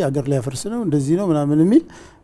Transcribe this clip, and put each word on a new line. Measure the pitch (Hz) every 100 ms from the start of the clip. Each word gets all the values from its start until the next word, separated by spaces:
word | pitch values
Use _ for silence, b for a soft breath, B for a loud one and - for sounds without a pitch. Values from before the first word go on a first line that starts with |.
ሀገር | 160 139 139
ሊያፈርስ | 139 123 131 202
ነው | 233
እንደዚህ | 208 147 135 170
ነው | 202
ምናምን | 151 143 151
የሚል | 170 262 - B B B